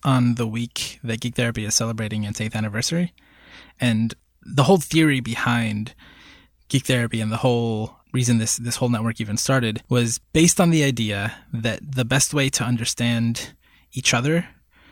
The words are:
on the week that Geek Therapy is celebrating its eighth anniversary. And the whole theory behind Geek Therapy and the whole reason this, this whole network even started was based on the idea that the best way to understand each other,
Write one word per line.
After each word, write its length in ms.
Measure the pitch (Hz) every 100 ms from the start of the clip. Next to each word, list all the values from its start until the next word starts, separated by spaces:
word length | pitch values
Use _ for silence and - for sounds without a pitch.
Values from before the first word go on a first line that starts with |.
on 320 | 135 131 120 117
the 100 | 117
week 540 | 113 120 - - - 120
that 160 | 110
Geek 140 | 123 117
Therapy 280 | 117 110
is 100 | 107
celebrating 520 | - 113 113 107 107 104
its 160 | 104
eighth 120 | 107
anniversary. 600 | 110 107 110 - 165 175 - _ _ - - - -
And 340 | 123 110 113 - _ _
the 220 | - 135
whole 140 | 135 190
theory 440 | - 160 160 135
behind 720 | 113 117 120 120 113 107 107 - - - - - _ _ -
Geek 180 | 135 -
Therapy 360 | 127 117 113
and 100 | 107
the 60 | 110
whole 580 | 131 120 117 110 110 - _
reason 280 | 131 123 117
this, 180 | 110 -
this 180 | 117 -
whole 140 | 123
network 320 | 117 113 -
even 160 | 107 104
started 460 | - 131 113 107 -
was 320 | 123 117 - -
based 260 | 156 175 -
on 100 | 170
the 140 | 160
idea 500 | 139 123 107 101 104 - -
that 260 | 117 113 - 147 131
the 80 |
best 300 | 123 135 -
way 160 | 147 135
to 160 | - 120
understand 880 | 120 117 - 120 117 117 117 - - _ _ _
each 200 | - -
other, 320 | 120 135 170 - - _ _ _